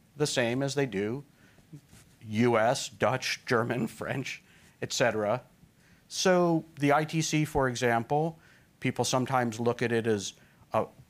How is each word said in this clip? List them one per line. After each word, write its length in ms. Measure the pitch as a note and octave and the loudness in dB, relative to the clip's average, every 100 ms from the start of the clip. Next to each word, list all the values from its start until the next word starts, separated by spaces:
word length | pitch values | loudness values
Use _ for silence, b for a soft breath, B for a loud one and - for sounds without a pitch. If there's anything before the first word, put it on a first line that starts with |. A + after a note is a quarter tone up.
| _ C3+ | _ -4
the 100 | D3 | -2
same 360 | C#3 A#2 B2+ | 0 0 0
as 100 | C#3 | -2
they 140 | C3+ C3+ | -2 -2
do 360 | F#2+ G#2 C3+ C#3 b b b _ D3 - - - _ A2 | -2 -4 -4 -10 b b b _ -20 -20 -20 -20 _ -4
U 300 | G#2+ A#2+ A2+ | 2 4 6
S, 320 | A2+ C3+ - | 4 0 -4
Dutch, 560 | G#2 G#2+ B2+ - - - | -2 0 0 -4 -6 0
German, 400 | A#2+ A#2+ B2 A2+ | 0 2 -2 -4
French, 560 | - F2+ C3 B2 - b b b - | -6 -6 -6 -8 -12 b b b -12
et 100 | A#2+ | -6
cetera. 500 | - B2 G#2+ G#2 B2 - _ - b b b - | 0 0 0 0 -2 -6 _ -20 b b b -12
So 580 | - F#3+ F3+ F3 E3 - - | -2 2 4 4 0 -4 -2
the 140 | C#3+ | 2
I 120 | C#3+ D#3 | 2 2
T 160 | D#3+ | -2
C, 240 | D#3 D#3 D3+ | 0 0 0
for 240 | D3 C3 | 0 0
example, 720 | A#2 B2 A#2 A#2 D3 E3 D#3+ b b b - | 0 2 2 0 -2 -2 -6 b b b -6
people 260 | B2+ - A#2 | -4 -2 0
sometimes 540 | C3 A#2+ B2+ A#2+ A2 | -2 0 0 -2 -2
look 220 | A#2+ A#2 | -2 0
at 100 | A#2+ | 0
it 160 | A#2 A2+ | 0 0
as 260 | G#2 F#2 b b b _ | 0 -2 b b b _
a, 120 | A2+ - - | -4 -4 -8